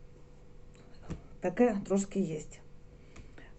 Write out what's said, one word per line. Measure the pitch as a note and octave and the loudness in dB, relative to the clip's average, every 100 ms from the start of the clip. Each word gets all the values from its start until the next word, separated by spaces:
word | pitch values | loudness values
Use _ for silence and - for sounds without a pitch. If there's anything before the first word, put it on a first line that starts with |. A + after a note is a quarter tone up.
| - - - - - - - - - - - - - - | -16 -16 -16 -16 -16 -14 -16 -16 -14 -10 -8 -8 -10 -2
таке | F3+ F3 B3 G3+ - | 2 8 8 8 4
трошки | G3 - G3 | 4 4 2
є. | E3 D3+ - - - - - - - - - - - | 2 0 -6 -12 -14 -14 -16 -16 -16 -14 -14 -14 -14